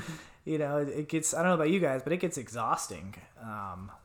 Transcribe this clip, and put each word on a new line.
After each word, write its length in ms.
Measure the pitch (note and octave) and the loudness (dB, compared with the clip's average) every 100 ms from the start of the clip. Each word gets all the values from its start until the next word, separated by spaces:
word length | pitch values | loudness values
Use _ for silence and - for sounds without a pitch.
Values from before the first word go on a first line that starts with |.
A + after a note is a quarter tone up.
<laughs> 40 | - D#3 - - - | -4 -12 -14 -14 -4
You 100 | D#3 | 0
know, 200 | D3 D3 | 2 2
it, 100 | C#3+ | 0
it 220 | C#3 D3 | -2 -2
gets, 240 | D#3+ D3+ | 0 0
I 60 | C#3+ | 2
don't 100 | F3+ | 4
know 60 | E3+ | 6
about 160 | D3+ | 6
you 100 | F#3+ | 6
guys, 220 | D#3+ C3 | 4 2
but 100 | D3 | 0
it 80 | F3+ | 0
gets 160 | F3+ D3 | 0 -2
exhausting. 800 | A2+ A#2 A#2 D#3+ - F2 F#2+ G2 - - | -6 -4 0 0 -2 -8 -10 -12 -18 -14
Um, 480 | A2+ G#2+ G2 F#2 G2 - | -10 -8 -8 -8 -12 -14